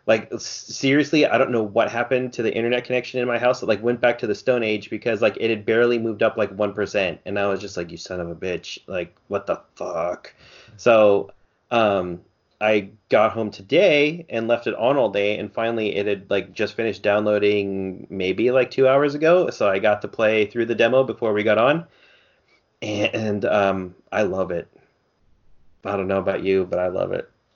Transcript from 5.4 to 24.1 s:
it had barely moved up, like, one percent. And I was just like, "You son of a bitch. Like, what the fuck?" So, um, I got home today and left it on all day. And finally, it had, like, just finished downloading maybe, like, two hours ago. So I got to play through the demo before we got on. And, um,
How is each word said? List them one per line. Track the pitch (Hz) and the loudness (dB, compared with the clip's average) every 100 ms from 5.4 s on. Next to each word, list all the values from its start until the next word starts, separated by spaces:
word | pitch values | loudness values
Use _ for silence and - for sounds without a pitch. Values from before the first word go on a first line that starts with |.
it | 113 | -2
had | 107 98 | -2 0
barely | 113 120 120 | 2 4 2
moved | 113 104 | -2 0
up, | 110 113 | 0 0
like, | 104 | -4
one | 98 104 | -2 -4
percent. | 101 98 104 92 78 | -2 -2 0 -2 -4
And | - 101 | -6 -2
I | 101 | -2
was | 95 | -2
just | 98 90 | -6 -8
like, | 85 | -8
"You | 82 | -10
son | - 90 | -10 -8
of | 85 | -8
a | |
bitch. | 82 92 87 - - - | -8 -6 -6 -8 -16 -8
Like, | 92 87 _ - | -8 -8 _ -8
what | 101 - | -6 -4
the | - _ - | -6 _ -12
fuck?" | 90 85 87 90 - _ - - - 104 | -8 -4 -4 -6 -12 _ -20 -20 -20 -2
So, | 123 110 107 101 - - _ _ - | 4 6 6 4 0 -14 _ _ -4
um, | 120 107 98 90 87 _ _ _ - | 0 2 2 -2 -8 _ _ _ -2
I | 107 107 98 104 - | 2 2 0 -14 0
got | 110 107 | 2 4
home | 110 107 | 0 -6
today | - 98 151 196 147 147 175 165 | -8 0 4 4 4 2 -2 -8
and | 113 113 | -4 0
left | 117 117 | 0 0
it | - | 0
on | 117 143 | 0 2
all | 110 | 2
day. | 101 101 101 | 0 0 -2
And | 101 | -4
finally, | - 113 117 107 98 | -4 -2 -2 -2 -2
it | 104 | -2
had, | 98 95 | -4 -2
like, | 101 90 | -4 -4
just | - 107 | -6 -6
finished | - 113 101 | -2 -4 -2
downloading | 104 104 107 104 104 104 101 98 95 95 - | 0 2 2 2 2 2 -2 -4 -6 -8 -10
maybe, | 98 92 95 120 | -4 -2 0 2
like, | 131 123 | 2 0
two | - 131 | 2 4
hours | 139 147 147 | 4 2 2
ago. | 156 180 170 | 4 4 2
So | - 104 | 0 0
I | 98 | 2
got | 107 104 | 2 0
to | 104 | -2
play | - 110 110 104 | 0 2 2 0
through | 117 113 | 0 -2
the | 110 | 2
demo | 113 127 | 4 4
before | 123 107 113 | 2 0 -2
we | 104 | 0
got | 107 104 | 2 4
on. | 123 160 165 _ _ _ _ _ _ _ _ - | 4 2 -4 _ _ _ _ _ _ _ _ -14
And, | 87 104 107 110 110 104 | -8 -2 -2 -2 -2 -2
um, | 101 104 98 95 90 - - | 0 2 2 0 -6 -12 -6